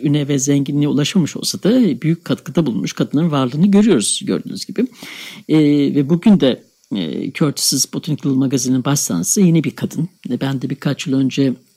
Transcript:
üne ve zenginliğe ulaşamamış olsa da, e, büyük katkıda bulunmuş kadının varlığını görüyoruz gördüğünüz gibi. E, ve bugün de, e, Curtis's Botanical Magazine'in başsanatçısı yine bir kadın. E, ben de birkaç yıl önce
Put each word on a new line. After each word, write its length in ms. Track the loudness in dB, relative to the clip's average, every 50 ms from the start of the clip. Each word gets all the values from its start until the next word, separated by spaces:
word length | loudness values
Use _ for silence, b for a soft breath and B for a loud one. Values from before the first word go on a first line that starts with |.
| -2
üne 260 | 0 0 0 0 0
ve 100 | -2 0
zenginliğe 500 | 0 2 2 2 0 0 0 0 0 0
ulaşamamış 480 | 2 0 0 0 2 0 0 0 -2
olsa 260 | -6 -8 -8 -6 -2 0
da, 180 | 2 4 4
e, 220 | 4 2 0 0 -2
büyük 220 | -2 -2 -2 -4
katkıda 420 | -6 -6 -6 -6 -4 -2 0 0
bulunmuş 260 | 0 0 -2 -4 -4 -4
kadının 380 | -4 -4 -2 0 0 0 0
varlığını 360 | 0 0 -2 -2 0 2 2
görüyoruz 540 | 4 6 6 6 6 4 2 2 0 -4 -4 -4
gördüğünüz 420 | -4 -4 -4 -4 -8 -12 -12 -12
gibi. 200 | -8 -4 -2 -4 -4 -4 B B B B B B B B B B B
E, 100 | 2 4 4 4 4 2 2 2 2
ve 140 | 0 0 0
bugün 320 | 0 2 4 4 4 6
de, 220 | 4 2 0 -2 -6 _ _ _ _ -8 -6
e, 360 | -4 -4 -4 -6 -6 -6 -6 -4
Curtis's 600 | -2 -2 -2 -2 -2 -2 -2 -2 -2 -2 -4 -6
Botanical 420 | -8 -6 -4 -4 -4 -2 0 0
Magazine'in 500 | 0 0 0 0 -2 0 0 0 0 0
başsanatçısı 560 | 0 -2 -2 -2 -2 -4 -2 -2 0 2 4
yine 240 | 4 4 4 4 2
bir 60 | -2
kadın. 380 | -4 -6 -6 -6 -4 -4 -6 -6 _ _ -10 -6
E, 100 | -6 -4
ben 220 | -4 -4 -4 -4 -6
de 80 | -6
birkaç 360 | -6 -4 -4 -4 -4 -4 -4
yıl 80 | -2 0 0
önce 340 | 0 0 0 0 0 0 0 -4 _ _ _